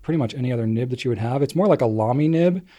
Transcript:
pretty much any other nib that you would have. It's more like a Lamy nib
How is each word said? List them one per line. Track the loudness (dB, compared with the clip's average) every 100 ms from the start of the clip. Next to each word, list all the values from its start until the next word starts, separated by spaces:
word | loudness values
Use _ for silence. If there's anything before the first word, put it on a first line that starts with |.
pretty | -4 -2
much | -2
any | -4 -4
other | -2 -2
nib | -2 -2
that | -4
you | -4
would | -2
have. | -2 -2
It's | -2 2
more | 2
like | 2
a | 2
Lamy | 0 0 2 2
nib | 2 2 0 -6